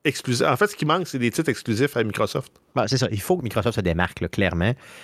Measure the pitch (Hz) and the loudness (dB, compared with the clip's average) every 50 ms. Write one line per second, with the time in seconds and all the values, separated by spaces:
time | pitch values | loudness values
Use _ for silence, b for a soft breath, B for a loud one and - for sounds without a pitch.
0 | - 151 127 - - - 123 117 - 151 135 - 208 208 - - 156 151 156 185 | -2 -2 -2 -2 -2 -2 0 2 2 2 2 4 2 0 0 0 0 0 0 0
1 | 180 - - 131 120 120 104 - 160 139 123 - - - 113 104 135 143 - 123 | 0 -2 -2 -2 0 0 0 0 0 0 -2 -2 -2 -2 0 2 0 0 0 0
2 | 113 110 104 - 110 101 - - 131 - - _ _ _ - 131 113 104 127 127 | -2 -2 -2 -2 -2 -2 -2 -4 -8 -8 -12 _ _ _ -2 -2 0 0 0 0
3 | 127 101 110 98 - - 185 180 139 113 - 113 101 120 - - 95 87 82 85 | 0 0 -2 -2 0 0 0 0 0 -2 -2 0 0 0 0 0 0 2 2 2
4 | 90 87 - - - 87 - - 98 90 85 85 85 110 127 B B B B B | 0 0 -2 -4 -6 -4 0 2 2 2 2 2 2 0 0 B B B B B